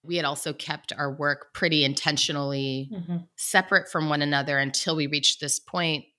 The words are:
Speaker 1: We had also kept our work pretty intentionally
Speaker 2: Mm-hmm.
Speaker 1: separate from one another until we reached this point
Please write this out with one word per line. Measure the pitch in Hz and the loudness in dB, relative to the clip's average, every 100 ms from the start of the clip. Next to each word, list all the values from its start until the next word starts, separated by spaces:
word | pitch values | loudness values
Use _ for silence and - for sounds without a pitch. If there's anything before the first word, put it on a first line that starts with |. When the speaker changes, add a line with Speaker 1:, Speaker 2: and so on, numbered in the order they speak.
Speaker 1:
We | 156 170 | -2 -2
had | 147 | -2
also | 143 160 | -2 -6
kept | 147 - 147 - - | -8 -6 -6 -6 -4
our | 143 | -4
work | 143 143 139 - | 0 0 0 -6
pretty | - 175 156 | 0 2 4
intentionally | 139 139 160 147 - 147 139 139 135 131 139 | 4 2 0 0 0 -2 -2 -2 -2 -4 -6
Speaker 2:
Mm-hmm. | 202 170 175 175 - | -10 -6 -6 -8 -8
Speaker 1:
separate | - 196 185 190 - | 4 4 4 0 2
from | 165 156 | -2 0
one | 147 | 2
another | 147 143 139 139 | 2 0 0 0
until | 135 - - 160 | 0 0 0 0
we | 143 | 0
reached | 147 - - | 2 2 0
this | 143 - | -4 -4
point | - 180 170 151 - | -4 -2 0 -2 -6